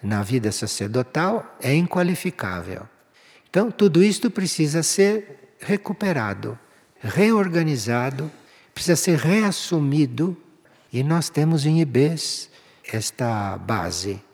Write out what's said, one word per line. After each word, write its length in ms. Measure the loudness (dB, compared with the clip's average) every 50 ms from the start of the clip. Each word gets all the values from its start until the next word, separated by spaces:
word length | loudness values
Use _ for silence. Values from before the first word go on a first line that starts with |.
na 200 | -2 -2 -2 -2
vida 300 | -2 0 -2 0 0 0
sacerdotal 1040 | -4 -2 -6 -6 -6 -6 -6 -2 -2 -2 -2 -2 -2 -2 -2 0 -2 -2 -6 -8 -16 -8
é 140 | -2 0 2
inqualificável. 1120 | 2 2 2 0 0 0 0 0 -2 -4 -8 -6 -4 -6 -6 -6 -8 -8 -10 -10 -12 -12 -16 _ _ _ _ _ _ _ -20 -20 -20 _ _
Então, 220 | 0 0 0 0
tudo 320 | 0 2 2 4 6 6 4
isto 260 | 4 4 2 -2 -2
precisa 540 | -2 -2 -4 -4 0 0 0 0 0 0 0
ser 720 | 0 2 2 2 2 2 -2 -6 -10 -20 -20 -20 _ _ _
recuperado, 960 | -4 -4 -4 -2 -2 -6 -6 -4 -2 -2 0 0 -2 -4 -4 -6 -8 -10 -10 -12 _ _ _ _ _ _ _ _
reorganizado, 1300 | -10 -6 0 2 4 4 4 4 2 2 2 0 2 2 0 -2 -2 -2 -2 0 0 -2 -4 -6 -8 -8 -10 -16 -20 _ _ _ _ _ _
precisa 220 | -6 0 2 2
ser 220 | 2 4 2 2 2
reassumido, 1200 | 4 2 2 4 2 2 0 -2 -4 -2 0 0 2 2 2 2 2 0 0 -2 -2 -2 -2 -6 -14 _ _ _ _ _ _ _ _ _ -4
e 80 | -2
nós 280 | 0 2 0 0 0 0
temos 360 | 0 2 2 4 4 2 2
em 160 | 2 4 4
Ibês 680 | 2 2 4 4 4 4 2 -2 -6 -6 -6 -8 -10 -14 _ -20 _ _ _ _ _ -8 -6
esta 640 | -6 -6 -6 -6 -4 -2 -2 -2 -2 -2 -4 -6 -6
base 640 | -4 -4 -4 -2 -2 -4 -6 -6 -6 -6 -6 -8 -10 _